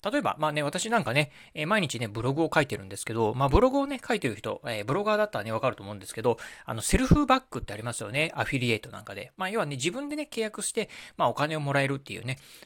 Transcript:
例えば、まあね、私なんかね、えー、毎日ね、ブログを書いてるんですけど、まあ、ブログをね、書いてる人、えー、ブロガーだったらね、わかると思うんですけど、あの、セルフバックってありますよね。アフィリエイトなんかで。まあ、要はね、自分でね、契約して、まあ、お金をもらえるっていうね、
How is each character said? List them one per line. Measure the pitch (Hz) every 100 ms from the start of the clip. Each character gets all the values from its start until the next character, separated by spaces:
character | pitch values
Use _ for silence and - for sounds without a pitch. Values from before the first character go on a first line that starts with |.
| 202
例 | 285
え |
ば、 | 196 -
ま | 156
あ |
ね、 | 147
私 | 147 180 220
な | 226
ん | 127
か |
ね、 | 135 143 - -
え | -
ー、 | 151
毎 | 214
日 | 156 117
ね、 | 113
ブ | 110
ロ | 120
グ | 139
を | 160
書 | 160
い | 143
て | 101
る |
ん | 95
で | 101
す | -
け |
ど、 | 113 107 123
ま | 135
あ、 |
ブ | 180
ロ | 254
グ | 277
を | 277
ね、 | 269 -
書 |
い | 220
て | 131
る | 101
人、 | 113 - 135
え | 110
ー、 | 104
ブ | 170
ロ | 208
ガ | 214
ー |
だ | 214
っ |
た | 110
ら | 107
ね、 |
わ | 110
か | 127
る | 104
と |
思 | 98
う | 104
ん |
で | 95
す |
け | -
ど、 | 120 113 - - -
あ |
の、 | 113
セ | - 190
ル | 254
フ | 294 285
バ | 262
ッ |
ク | - 123
っ |
て | 113
あ | 101
り |
ま | 117
す | -
よ | 104
ね。 | 131 160 139
ア |
フ | 110 135
ィ |
リ | 120
エ | 110
イ |
ト | -
な | 101
ん | 101
か | 98
で。 | 90 -
ま | 185
あ、 |
要 | 220
は | 151
ね、 | 139
自 | 151
分 | 240 285
で | 302
ね、 | 294
契 | -
約 | 220 214
し | -
て、 | - 208 - - -
ま | 139
あ、 |
お |
金 | 117 151 156
を |
も | 143
ら | 139
え | 135
る | 139
っ |
て | -
い | 101
う | 113
ね、 | 131 - -